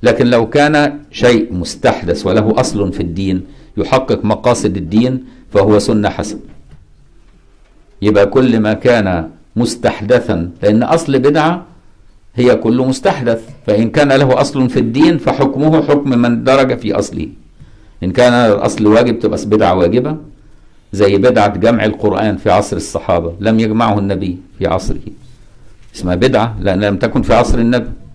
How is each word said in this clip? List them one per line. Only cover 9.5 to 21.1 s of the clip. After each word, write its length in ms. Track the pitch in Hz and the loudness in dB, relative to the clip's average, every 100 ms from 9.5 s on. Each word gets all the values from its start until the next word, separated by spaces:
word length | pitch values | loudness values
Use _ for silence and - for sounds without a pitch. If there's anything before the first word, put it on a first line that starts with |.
| - | -4
مستحدثا، 920 | 117 - - - 104 - - 90 87 - | -4 -2 -4 -4 0 0 0 -4 -4 -4
لأن 200 | 101 107 | 0 2
أصل 360 | 123 165 - 135 | 2 -2 0 0
بدعة 460 | 131 151 156 180 - - - - - - _ | 2 2 0 -2 -8 -20 -20 -20 -20 -20 _
هي 220 | - 127 127 | 0 2 2
كل 220 | 110 123 | 2 0
مستحدث، 720 | 131 131 196 143 120 113 - - - | 0 0 -2 -2 -2 -4 -6 -14 -2
فإن 240 | 104 113 | 0 0
كان 220 | 117 143 | 2 2
له 280 | 139 139 127 | 4 2 0
أصل 300 | 143 139 127 | -2 -2 0
في 80 | - | 0
الدين 400 | 113 120 160 151 | -2 0 2 2
فحكمه 640 | - - 139 135 151 160 | -2 -2 -2 0 2 2
حكم 280 | 147 147 139 | 2 0 2
من 340 | 120 120 117 | 0 2 0
درج 340 | 120 135 131 120 | 2 2 2 -2
في 140 | 110 | -4
أصله. 360 | - 104 - 80 - - - - - - - | -4 -4 -6 -10 -12 -20 -20 -20 -20 -20 -10
إن 100 | 90 | -6
كان 200 | 95 123 | 2 2
الأصل 540 | 120 117 101 110 104 107 | 4 2 2 0 0 4
واجب 320 | 110 123 113 | 4 4 0
تبقى 200 | 107 - 104 | -2 -4 0
بدعة 280 | 107 95 | 2 2
واجبة، 420 | 92 87 120 139 156 - - - - - - _ | 2 2 0 -2 -6 -12 -20 -20 -20 -20 -20 _
زي 260 | 95 101 | 0 2